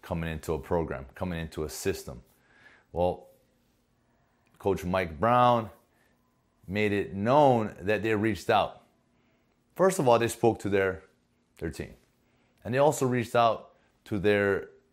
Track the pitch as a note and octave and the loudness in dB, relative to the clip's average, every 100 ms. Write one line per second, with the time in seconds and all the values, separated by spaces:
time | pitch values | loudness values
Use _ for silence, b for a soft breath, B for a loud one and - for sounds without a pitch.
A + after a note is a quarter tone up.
0 | - E2+ E2 D#2+ - D#2 - F2 D#2+ C#2 | -6 -6 -6 -8 -6 -8 -2 -2 -2 -8
1 | C2+ - F#2 E2+ D#2+ - D2+ - - F#2+ | -14 -10 -8 -8 -10 -8 -10 -6 -6 -6
2 | - B1 - b b b b b b D#2+ | -10 -18 -20 b b b b b b -4
3 | F2+ F2 - _ _ _ _ _ _ _ | -2 -4 -14 _ _ _ _ _ _ _
4 | _ _ _ _ _ _ G2+ F2+ F2 F#2+ | _ _ _ _ _ _ -2 -2 -2 -4
5 | F2+ D2+ G#2+ B2 B2 A#2+ G#2+ - _ _ | -4 -2 2 4 4 2 -2 -14 _ _
6 | _ _ _ _ _ _ - G2 G#2+ G2+ | _ _ _ _ _ _ -8 -2 0 0
7 | - F#2+ G#2 C#3 C#3+ B2 G#2+ - F2+ G#2+ | -2 -4 2 4 6 4 0 -8 -2 -2
8 | G#2 G#2+ A2 F#2+ - G#2+ E2+ - _ _ | 0 0 0 -4 0 0 0 -6 _ _
9 | _ _ _ _ _ _ _ - F#3 F#3 | _ _ _ _ _ _ _ 0 0 2
10 | C3+ A#2 A2+ - A#2 A2 G2+ G2 F#2+ F#2 | 4 4 4 2 0 0 0 0 0 -2
11 | _ _ _ _ _ _ E2+ D#2 D#2+ - | _ _ _ _ _ _ -10 -8 -14 -16
12 | _ _ _ _ _ _ F#2+ B2 C#3+ D3 | _ _ _ _ _ _ -6 2 2 2
13 | C3 B2 A#2 A#2+ A#2 G#2 - b b b | -2 -2 0 2 2 0 -8 b b b
14 | - G#2+ F#2+ G#2 G2+ F#2 - - _ | -8 -2 2 4 4 0 -4 -18 _